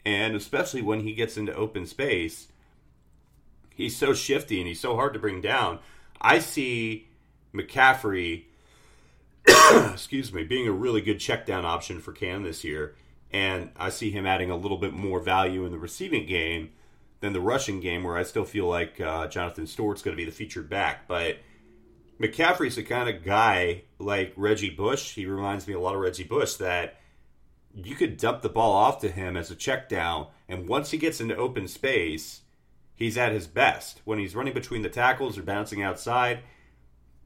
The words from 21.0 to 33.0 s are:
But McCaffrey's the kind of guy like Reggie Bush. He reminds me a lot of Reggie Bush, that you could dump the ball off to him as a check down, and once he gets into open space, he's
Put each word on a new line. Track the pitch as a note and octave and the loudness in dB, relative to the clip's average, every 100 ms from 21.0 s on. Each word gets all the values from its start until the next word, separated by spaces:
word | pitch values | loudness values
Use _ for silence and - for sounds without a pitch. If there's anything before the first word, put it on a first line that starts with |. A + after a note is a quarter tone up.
| - | -4
But | F2 E2 D2+ - - - - - - - - | -2 -2 -4 -10 -20 -20 -20 -20 -20 -20 -6
McCaffrey's | A2 - E3 F3+ C3+ A#2+ | -4 2 2 4 0 -4
the | |
kind | G#2 B2 A#2+ | -4 -2 -2
of | F#2+ | -4
guy | E2+ G#2 A2+ F#2 F2+ F2 - - | 0 4 4 4 2 -2 -8 -10
like | G2+ G2+ F#2 - | -4 -2 -2 0
Reggie | G#2 G#2+ G2 | 2 2 0
Bush. | D#2+ G#2 C3+ - - | -2 -2 -2 -4 -8
He | F#2 | -6
reminds | G2 G2 G2+ F#2 | -4 -2 -4 -6
me | |
a | F#2 | -4
lot | F2+ G2 | -2 0
of | |
Reggie | F#2 F2+ | -2 -4
Bush, | D#2+ C3 C3 - | -2 0 0 -2
that | F#2 F2 E2+ - - _ - _ - _ _ G#2 | -2 -2 -2 -8 -20 _ -20 _ -20 _ _ -16
you | F2+ C#3+ | -10 -2
could | E3+ - | -2 0
dump | A2+ A#2+ | -2 0
the | A2+ | -2
ball | A2+ A2+ | 2 2
off | G2+ A#2+ - | 6 4 4
to | G#2+ | -4
him | F2 F#2 F2+ | -4 -6 -6
as | E2+ | -8
a | F#2 | -8
check | - C3 - | -4 -4 -2
down, | F#2+ E2+ D#2+ C#2+ - - | -2 -2 -2 -6 -16 -12
and | F2+ E2+ | -10 -2
once | C3 D3 | -2 -2
he | D#3+ | -2
gets | D#3+ - | -2 -2
into | A2+ - | -4 -2
open | B2 B2 G2 | -2 -4 -8
space, | - C3+ B2 E2+ D#2+ - - _ _ _ - - | 2 4 4 2 -4 -8 -16 _ _ _ -20 -16
he's | - | -4